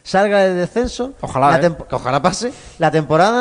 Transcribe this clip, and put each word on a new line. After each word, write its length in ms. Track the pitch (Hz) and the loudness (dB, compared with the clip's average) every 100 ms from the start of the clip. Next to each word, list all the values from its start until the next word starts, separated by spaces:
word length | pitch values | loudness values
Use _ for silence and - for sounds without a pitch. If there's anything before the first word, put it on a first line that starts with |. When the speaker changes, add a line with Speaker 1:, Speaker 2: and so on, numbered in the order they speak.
Speaker 1:
salga 380 | - 190 208 202 | -4 0 2 2
del 160 | 190 180 | 2 0
descenso, 560 | 175 226 247 - 254 - | -2 -2 -4 -4 -10 -8
Speaker 2:
Ojalá, 320 | - 131 139 | -6 0 2
Speaker 1:
la 60 | 139 | 4
Speaker 2:
¿eh? 20 | |
Speaker 1:
tempo-, 260 | 170 165 - | 0 -2 -8
que 80 | |
ojalá 260 | 123 123 139 | -6 -2 0
pase, 320 | 175 180 240 277 - - | 0 -2 -8 -10 -16 -2
la 100 | 160 | 0
temporada, 300 | 160 143 156 196 240 | 0 0 2 4 2